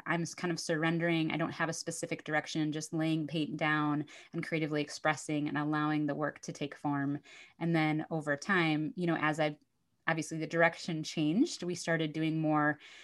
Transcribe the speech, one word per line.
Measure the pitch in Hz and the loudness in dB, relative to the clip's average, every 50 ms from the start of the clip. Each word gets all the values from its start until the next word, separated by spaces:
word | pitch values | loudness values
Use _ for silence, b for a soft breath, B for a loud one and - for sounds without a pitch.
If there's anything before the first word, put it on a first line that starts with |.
| - | -2
I'm | - 165 170 170 | -2 0 0 -2
s-, | - - | -2 -4
kind | - - 180 | -4 -4 -2
of | 165 156 | -2 -2
surrendering. | - - 165 151 160 160 170 165 170 170 165 165 160 160 | -2 -2 0 0 2 2 2 2 2 2 2 2 2 0
I | - | 0
don't | 156 165 160 156 | 0 -2 -2 -2
have | - 165 160 | -2 -2 -2
a | 165 | -4
specific | - - - 165 - - 160 165 160 - | -4 -6 -8 -8 -6 -6 -6 -6 -8 -6
direction, | - 151 151 151 - - 165 151 151 147 | -2 -2 -2 -2 -2 -2 -2 0 0 -2
just | 156 156 - 170 | -4 -6 -4 -2
laying | 160 160 160 160 160 151 | -2 0 0 0 0 0
paint | 143 156 165 147 - - 156 | -2 -2 -2 -2 -2 -2 -2
down | 165 151 151 151 151 151 147 147 147 B B B B B B | 0 2 2 2 2 2 0 0 -2 B B B B B B
and | 170 160 | -8 -6
creatively | - 170 156 160 143 151 147 | -4 -2 -2 -2 0 0 -2
expressing | 143 - - - - 156 151 - - - 151 147 147 151 | -2 -4 -6 -2 0 0 0 0 -2 -4 -2 -2 -2 -2
and | - 147 | -2 -2
allowing | 147 151 151 151 151 151 151 151 151 | 0 0 0 0 0 2 2 2 0
the | 143 143 | 0 -2
work | 151 151 147 - - | -2 -2 -4 -4 -6
to | - - 165 | -8 -10 -8
take | - 147 139 - | -6 -6 -8 -6
form. | - - 147 143 139 139 143 143 143 - B B B B B B B | -6 -4 -2 -2 0 0 -2 -2 -4 -8 B B B B B B B
And | - 165 165 | 0 2 4
then | 160 156 151 151 151 - - | 4 4 4 2 0 0 -2
over | 165 160 147 147 143 | -4 -4 0 0 -2
time, | 143 - - 196 180 165 160 151 151 156 143 - | -2 0 0 2 4 4 4 2 2 0 -2 -2
you | 180 175 | -2 0
know, | 165 160 - | 0 0 2
as | 147 156 151 156 | 2 0 2 2
I, | 151 151 147 - _ _ _ _ _ _ _ _ - - | 0 0 0 -4 _ _ _ _ _ _ _ _ 0 0
obviously | 165 160 151 - 165 | 0 0 0 -4 -4
the | 160 156 151 | -6 -4 0
direction | 165 165 165 170 170 - - - 165 156 156 | 4 6 6 6 4 2 -4 -4 -4 -4 -4
changed, | - - 165 151 151 165 220 302 349 - - 175 | -4 -2 0 2 4 4 4 4 4 2 -2 -6
we | 175 175 | -6 -6
started | 170 - 175 165 160 160 156 151 | -4 0 0 2 2 2 0 0
doing | 156 160 160 160 160 | 0 0 0 2 2
more | 156 151 151 151 147 151 147 - B B B B | 2 2 4 4 4 4 2 0 B B B B